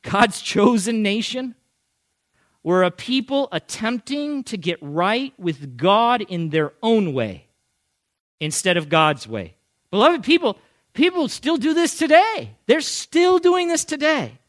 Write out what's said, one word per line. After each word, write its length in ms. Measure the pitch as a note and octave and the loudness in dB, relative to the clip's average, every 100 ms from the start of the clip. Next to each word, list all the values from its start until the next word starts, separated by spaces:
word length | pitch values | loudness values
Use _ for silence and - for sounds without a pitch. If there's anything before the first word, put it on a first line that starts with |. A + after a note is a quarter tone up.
God's 380 | - G3+ A3 - | -2 2 2 0
chosen 600 | - G#3+ G#3 A3+ F#3+ A3+ | -4 2 4 4 0 -2
nation, 540 | G#3 G#3+ - B3+ C4 - _ _ _ _ _ _ _ _ _ _ | 0 -2 -4 -6 -8 -12 _ _ _ _ _ _ _ _ _ _
were 200 | D#3 F3+ | 0 2
a 80 | F3+ | 2
people 580 | F3 - C4 B3+ C#4 - | -2 -4 -4 0 -2 -2
attempting 920 | E3 - - A3 B3 - C#4+ D4 C#4+ | -6 -8 -6 -4 -4 -6 -6 -4 -6
to 140 | - G#3+ | -8 -6
get 200 | E3 E3+ | -6 -6
right 500 | C#3+ D3+ F#3 A#3 C4+ - | -6 -2 0 0 -4 -6
with 400 | F3 C#3 C#3+ B2 | -6 -6 -12 -2
God 420 | E3+ G#3 A#3 B3 | 2 4 4 0
in 300 | G#3 F3 E3 | -2 -6 -2
their 240 | D#3+ D3+ _ | -2 -2 _
own 320 | A3+ A3+ F3+ | 0 2 2
way 320 | C3 A2 F#2 _ _ _ _ _ _ _ _ _ _ | -2 -4 -8 _ _ _ _ _ _ _ _ _ _
instead 380 | D3+ - F#3 F3 | -6 -2 0 0
of 140 | D3 | 2
God's 360 | D#3+ D#3 C3+ G#2+ | 2 4 0 -6
way. 280 | A2 E2 _ _ _ _ | -10 -10 _ _ _ _
Beloved, 320 | G3 C#4 E4+ | 2 4 4
people, 360 | A3 E4+ C#4+ G3 _ _ _ | 2 2 2 -4 _ _ _
people 340 | - E4+ F4+ C4+ | 0 0 2 -4
still 280 | - C4+ D#4+ | -4 -2 0
do 160 | C#4 | 0
this 240 | D#4+ E4 - | 0 0 -2
today. 580 | D4+ D#4+ A4 A4 G#2+ - - | 4 4 4 -2 -10 -12 0
They're 160 | D#4 | 0
still 560 | - - - D#4+ F4+ F#4 | 0 -8 -2 2 4 4
doing 300 | F4 F4+ F4 | 4 2 0
this 180 | E4 - | -2 -4
today. 520 | D4+ D4+ D4+ A#2+ - | -2 0 0 -4 -12